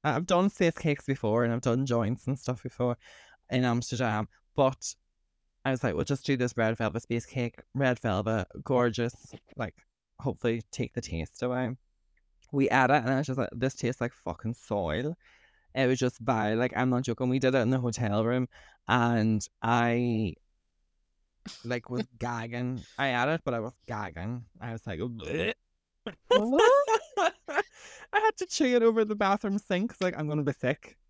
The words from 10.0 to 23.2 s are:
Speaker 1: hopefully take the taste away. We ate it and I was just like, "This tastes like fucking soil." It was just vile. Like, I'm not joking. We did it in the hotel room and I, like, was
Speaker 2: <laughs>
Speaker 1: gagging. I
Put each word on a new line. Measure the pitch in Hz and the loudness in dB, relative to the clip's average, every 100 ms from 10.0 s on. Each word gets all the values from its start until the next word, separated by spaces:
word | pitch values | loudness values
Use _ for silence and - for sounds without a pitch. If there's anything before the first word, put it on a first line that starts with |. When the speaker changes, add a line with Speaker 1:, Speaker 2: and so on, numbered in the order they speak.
| _ - | _ -8
Speaker 1:
hopefully | 135 - 120 117 - | -6 -2 -2 -2 -6
take | - 123 | -8 -6
the | - | -6
taste | - 82 76 - | -6 -6 -6 -6
away. | 123 127 123 127 _ _ _ _ _ _ _ | -4 -2 -4 -6 _ _ _ _ _ _ _
We | 143 135 | 0 4
ate | 131 127 | 4 6
it | 147 | 4
and | 127 | 2
I | 135 | -2
was | 143 | 0
just | 131 | -2
like, | 117 | -4
"This | 117 131 | -2 -4
tastes | - 120 120 | -2 -4 -2
like | 120 | -6
fucking | - - 85 113 | -6 -10 -6 -6
soil." | 120 - 104 85 80 143 170 _ _ _ _ _ | -8 -4 -2 0 -2 -4 -8 _ _ _ _ _
It | 135 127 | 0 2
was | 131 | 2
just | 127 - | 0 -2
vile. | 117 117 107 113 | -2 0 2 2
Like, | 127 | 0
I'm | - 127 | 0 0
not | 123 | 0
joking. | 127 113 127 | -2 -2 0
We | 131 | 2
did | 131 | 4
it | 131 | 4
in | 117 | 2
the | 131 | 2
hotel | 123 110 110 104 | 0 -2 0 2
room | 113 127 123 - - _ - | 2 0 -2 -8 -20 _ 0
and | 123 120 113 110 107 - _ | 2 4 4 2 0 -2 _
I, | 113 120 120 120 120 110 104 - _ _ _ _ _ _ _ _ _ _ - - | 0 2 2 2 0 0 -2 -6 _ _ _ _ _ _ _ _ _ _ -20 -14
like, | 117 123 - | -6 -6 -4
was | 123 120 | -6 -6
Speaker 2:
<laughs> | - | -8
Speaker 1:
gagging. | 120 117 117 120 123 127 - - | -6 -6 -6 -6 -6 -6 -10 -4
I | 139 123 | -2 0